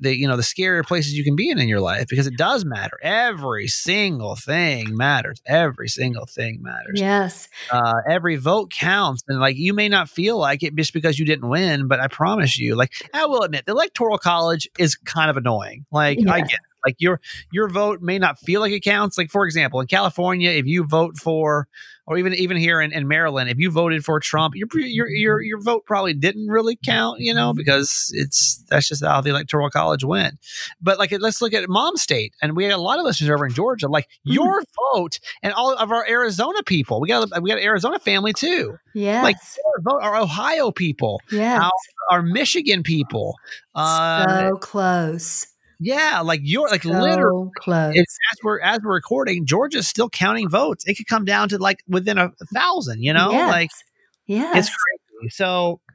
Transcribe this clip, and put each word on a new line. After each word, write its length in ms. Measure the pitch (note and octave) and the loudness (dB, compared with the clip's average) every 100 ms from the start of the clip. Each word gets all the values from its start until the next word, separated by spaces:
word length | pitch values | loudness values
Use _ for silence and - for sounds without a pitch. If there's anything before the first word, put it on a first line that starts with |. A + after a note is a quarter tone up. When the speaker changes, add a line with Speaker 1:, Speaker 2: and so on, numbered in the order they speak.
Speaker 1:
the, 140 | C3+ C3 | 0 2
you 100 | C#3 | 2
know, 80 | B2 | 2
the 60 | |
scarier 420 | A2+ - F#3 F3 D3+ | 0 0 0 2 0
places 280 | F3+ D3 | -2 0
you 100 | D3 C#3+ | 0 0
can 100 | C#3+ | 2
be 120 | D4+ | 0
in, 100 | B3 | 0
in 80 | A#2 | 2
your 100 | G#2 | 2
life, 260 | F#2 G2 B2 | 0 -2 -2
because 180 | B2+ C3+ | 0 0
it 80 | B2 | 0
does 260 | F3 C4 D#3+ | 0 0 -2
matter. 320 | G#2+ - - | -6 -8 -6
Every 640 | D#3 G#3+ A#3+ F3+ C3+ G#2+ G#2+ | -2 0 0 -2 -4 -4 -4
single 680 | - E3+ G3+ G3+ C#3 G#2 - | -4 -2 0 0 -2 -6 -8
thing 600 | - - E3 B2+ A2 A2 | -4 -2 0 -2 -4 0
matters. 440 | C#3 C3+ - A#2 - | 2 2 -2 -10 0
Every 420 | D#3 D#3+ B2+ A#2 | 2 2 -2 -6
single 360 | - B2+ A#2 A#2 | -4 -2 -4 -8
thing 360 | - A2+ A#2 | -6 -6 -8
matters. 380 | A#2+ A#1 - G3+ | -10 -12 -6 -2
Speaker 2:
Yes. 480 | G3 G3+ F#3 - - - - | 2 2 0 -4 -12 -14 -2
Speaker 1:
Uh, 220 | B2 A#2 A2+ C#3 | 0 2 2 2
every 260 | F3 E3+ D3+ | 0 2 0
vote 340 | C#3 G#3+ F#3 | 2 0 0
counts. 540 | - E3 G3+ F3 B2 - | -2 0 2 2 -2 -4
And, 100 | C3+ | 2
like, 160 | C3+ C3 | 2 2
you 160 | F3+ | 0
may 140 | G3+ G#3 | 0 2
not 220 | G3+ D#3+ | 2 0
feel 280 | - G3+ A3+ | -2 0 2
like 240 | C#3+ C#3+ | 0 0
it 140 | D#3+ D3+ | -2 -2
just 160 | D3+ | -2
because 260 | E3 D#3+ C#3+ | 0 0 2
you 60 | D3+ | 0
didn't 220 | D3 A#2+ | 0 0
win, 380 | D#3 F#3 C#3+ C3 | 0 2 2 2
but 140 | C3 | 2
I 60 | C3 | 0
promise 480 | - E3 G#3+ C#3 B2+ | 0 0 2 2 0
you, 160 | A#2+ A2+ | 0 2
like, 160 | C3 - - | 0 -2 -8
I 120 | D4 D#4 | -2 0
will 160 | B3+ | 2
admit, 220 | F3+ C#3+ F3+ | 0 -2 -2
the 60 | |
Electoral 460 | A#3 E4+ - A3+ G#3 | 0 0 0 0 2
College 500 | F3+ E3+ E3 E3 - - | 2 2 2 0 -4 0
is 180 | E3 - | 0 0
kind 340 | - E3 D#3 | -6 0 0
of 80 | C3+ | 0
annoying. 480 | B2 G#2+ G2+ A2+ - | 0 -2 -4 -12 -4
Like, 300 | D3+ D3 C#3+ G3 | 0 2 4 4
I 100 | E3+ | 2
Speaker 2:
Yeah. 40 | |
Speaker 1:
get 120 | C#3+ A2+ | 0 -6
it. 40 | - _ C3+ | -8 _ -4
Like, 100 | B2 | 0
your, 200 | E3+ F3 - - - | 0 0 -6 -18 -8
your 160 | F#3 G#3 | -4 -2
vote 340 | F#3 G#3 F3+ | 0 -2 -2
may 180 | F3 F#3+ | -4 0
not 200 | F3+ C#3+ | 0 0
feel 220 | - G3+ | -2 0
like 100 | G#3+ | 0
it 80 | G3+ | -2
counts. 340 | G3+ G#3 G#3 - | 0 0 0 -2
Like, 120 | D#3+ | -2
for 140 | G3+ F3+ | 0 0
example, 360 | D#3+ C3+ B2+ | 0 0 -2
in 60 | B2+ | 0
California, 640 | F#3+ G3 - F3+ F3+ F3 | 0 0 0 0 2 2
if 140 | D#3+ C3 | 2 2
you 200 | F3 D3+ | 0 2
vote 320 | D#3+ E3 D#3 | 2 2 -2
for, 500 | E3 D#3+ D3+ D3 C#3 - - - - | -2 0 2 0 -2 -10 -20 -20 -4
or 100 | E3+ | -2
even, 160 | F#3 | 0
even 220 | F3+ F3+ F3 | 0 0 2
here 240 | E3 E3 | 2 2
in, 140 | D3+ | 0
in 120 | D#3 C#3 | -2 0
Maryland, 440 | D#3 D#3+ C3+ B2 | 0 2 0 -2
if 80 | B2 | 0
you 120 | F3+ | 0
voted 360 | D#3+ E3+ D#3+ D3+ | 2 2 0 0
for 120 | D3+ | -2
Trump, 340 | - D#3 D#3 F#3+ | 0 0 0 -2
your, 100 | A3+ E4 | -4 -2
your, 340 | B3+ A3+ A#3 | -2 -2 -2
your, 320 | G#3+ G#3+ G#3+ | 0 2 2
your 200 | A3 G#3+ | -2 -4
vote 220 | G#3+ A3+ - | -2 -2 0
probably 280 | G3+ F#3+ | 0 0
didn't 340 | D3 E3+ G#3+ G#3+ | 0 0 -2 -2
really 300 | A3 A3+ A#3+ - | 0 0 -2 -2
count, 340 | A3+ A3+ - | 0 0 -2
you 140 | A#3 | -2
know, 180 | A#3 A#3+ | 0 0
because 600 | A#3+ D3 C#3 C#3 - - - | 0 2 2 2 -2 -4 -4
it's, 480 | C#3 - - - - | -2 2 0 0 0
that's 180 | D3 - | 0 2
just 160 | D3 | -2
how 160 | D3+ C#3 | 0 2
the 100 | C#3 | 2
Electoral 400 | C#3+ D3 D3+ C#3+ | -2 -2 -2 0
College 360 | D3 D#3+ C#3+ C3 | 0 0 0 0
went. 300 | F#3+ E3 C#3+ - - - - | 0 -2 -4 -14 -14 -14 -2
But, 160 | E3+ G3 | 0 2
like, 140 | F#3+ G3 | 0 0
let's 220 | A3 - | -2 0
look 120 | A#3 | -2
at 140 | G#3+ F#3 | -2 0
Mom's 340 | G3 D#4 F4+ | 0 2 0
state. 320 | - B2+ A2 - | 0 0 -2 -4
And 140 | D3+ D#3+ | -2 0
we 80 | |
had 80 | G3+ | 0
a 60 | F#3+ | 0
lot 200 | F3+ D4 | 0 0
of 60 | |
listeners 260 | D4+ D#3 D3 | 0 0 0
over 160 | D3 C3+ | 2 0
in 60 | |
Georgia, 360 | A#2+ A3+ A#3 C#3 | 0 -2 -2 0
like, 160 | D3+ - _ C#3+ | -2 -2 _ -2
Speaker 2:
Mm. 80 | G#3+ | 2
Speaker 1:
your 280 | F4+ G4 D4 - C4+ | 2 0 -4 -4 0
vote 260 | A#3 E3 - - - | 0 -2 -6 -12 -8
and 80 | G3 | -4
all 220 | G#3 C4 | 0 0
of 180 | B3 A3 | 0 0
our 160 | A#3 G#3+ | 0 0
Arizona 560 | A#3+ A#3 F3+ C4+ G#4 | 0 0 0 -2 -2
people. 380 | - F3 B2 A2 | 0 -2 0 -2
We 80 | E3 | 0
got, 180 | A#3 G#3 F3 | 0 0 -2
we 80 | F3+ | -2
got 80 | G#3+ | 0
an 60 | G3+ | 2
Arizona 340 | G#3 A3+ F#4 | 0 0 -2
family, 320 | - G3 G#3+ | 0 0 0
too. 460 | - D#4+ F4 - E3 _ G#3+ | -2 -2 -2 -4 -8 _ -4
Speaker 2:
Yes. 260 | G3+ A3+ | -2 2
Speaker 1:
Like, 140 | B3+ G3 - - | 2 0 -6 -4
your 240 | D#5 A#3+ | -2 0
vote, 180 | F#3 C#4 | 0 0
our 140 | G#3 G#3+ | 0 0
Ohio 560 | F#3+ E3+ C4+ D#4+ A#3+ | 0 -2 -2 0 0
people, 480 | - E3+ - A2+ G2+ - | 0 -2 0 -2 -4 -4
Speaker 2:
Yes. 320 | G#3 A3+ A#3+ | -2 2 4
Speaker 1:
our, 100 | F3 F#3 - - F#3 F3 | 2 0 -6 -6 2 2
our 20 | |
Michigan 640 | E3+ A3 C#4+ F4 C#4+ G3 | 2 0 0 0 2 2
people. 520 | D#3+ D#3+ C3+ A2 G#2 - - - - D3+ | 2 0 0 -4 -6 -8 -14 -20 -10 -2
Uh, 760 | D#3 D#3+ E3 E3 F#3 F#3+ F#3+ | 0 2 2 2 2 2 0
Speaker 2:
So 60 | F#3+ | -2
close. 880 | - G3+ F#3 F3 D#3+ E3 - - - _ _ _ | -4 -2 2 2 0 -4 -6 -6 -8 _ _ _
Speaker 1:
yeah, 380 | E3+ C#4+ D#4 F#3 | -4 0 0 0
like, 220 | E3 D#3+ | 0 0
you're, 240 | C#3+ A3 D4 | 0 0 2
like, 140 | G3 | 0
Speaker 2:
So 60 | E3+ | 2
Speaker 1:
literally, 640 | F#3 F#3 F#3 F#3 F#3 F#3 - | 2 4 4 2 2 -4 -6
Speaker 2:
close. 380 | - E3 D#3 D#3+ | 0 2 4 4
Speaker 1:
it's, 220 | F3 - A3 | 2 0 -2
as 40 | A3+ | -2
we're, 160 | G#3+ G#3 | -2 0
as 200 | F3 A3+ | 0 0
we're 100 | G#3+ F#3 | 0 -2
recording, 500 | - B3+ B3 F3+ C#3 | 0 0 0 -2 2
Georgia's 420 | F3 C#4 C#4+ E3+ | 2 2 0 -2
still 220 | - A#3 | -2 -4
counting 400 | - F#3+ A3+ F#3+ | 0 0 0 0
votes. 340 | F#3+ D4 - F#3 | 0 0 -2 -4
It 100 | G#3 | -6
could 100 | A3 | -2
come 160 | A3+ | -2
down 240 | G3 G3+ G#3 | 0 0 0
to, 80 | G3 | 0
like, 220 | G3 G3 - | 0 -2 -2
within 300 | F#3 G3 G3 | 0 0 0
a 140 | F3+ - E3 | 0 -2 -8
thousand, 480 | A#3+ F4+ F4+ D#3 A2+ | -2 0 0 -4 -4
you 120 | C3 | 0
know? 180 | E3 F#3+ | 2 4
Speaker 2:
Yes. 180 | B3+ E4+ | 4 2
Speaker 1:
Like, 200 | F3 E3 - - _ _ _ - | 2 0 -6 -20 _ _ _ -6
Speaker 2:
Yes. 300 | G#3 D#4+ B3+ | -2 2 2
Speaker 1:
it's 100 | - | 0
crazy. 600 | - - - _ - A2+ | 0 -2 -4 _ -12 -10
So 480 | - F#3 F3+ F3 E3+ _ | -2 0 2 0 -2 _